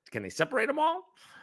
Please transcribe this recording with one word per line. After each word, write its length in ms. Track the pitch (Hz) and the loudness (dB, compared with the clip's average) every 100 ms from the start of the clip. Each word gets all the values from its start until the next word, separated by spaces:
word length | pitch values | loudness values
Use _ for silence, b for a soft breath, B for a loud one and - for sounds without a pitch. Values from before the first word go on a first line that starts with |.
| - | -10
Can 140 | 113 | -8
they 60 | 95 | -4
separate 360 | - 160 254 220 | -2 0 0 0
them 140 | 302 | 2
all? 260 | 311 349 - b b b | 2 0 -6 b b b